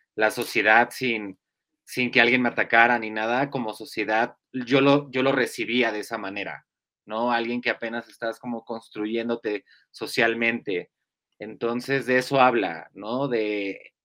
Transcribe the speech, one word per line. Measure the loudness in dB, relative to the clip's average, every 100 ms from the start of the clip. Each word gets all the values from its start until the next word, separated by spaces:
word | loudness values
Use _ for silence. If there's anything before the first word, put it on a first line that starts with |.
| _ -2
la | 0
sociedad, | 0 -4 0 4 6 4
sin, | 0 -4 -4 -6 -12 _ _ _ _ -12
sin | -4 0
que | 6
alguien | 6 6
me | 2
atacara | 0 2 6 6 4
ni | -2
nada, | -4 -2 0 -2
como | -4 -6
sociedad, | -8 -10 -4 0 0 0 -4 _
yo | -8 2 4
lo, | 6 4 2
yo | 0
lo | 2
recibía | 2 0 -4 -2 0 0
de | 0
esa | -6 -8
manera, | -8 -8 -10 -12 _ _ _ _ -10
¿no? | -4 0
Alguien | 0 -2 -4
que | -4
apenas | -4 -4 -8 -10
estás | -8 -8 -8
como | -8 -10 -8
construyéndote | -12 -12 -8 -4 -4 -2 -4 -4 -6 -8 _ _
socialmente. | -12 -8 0 0 2 0 -2 -4 -6 -6 _ _ _ _ -16
Entonces, | -14 -6 -4 -4 -2 -4 2
de | 0
eso | 2 4
habla, | 4 4 0 -4 -12
¿no? | -14 -8 -4 -2
De, | -2 -2 -2 -4 -8 -14 _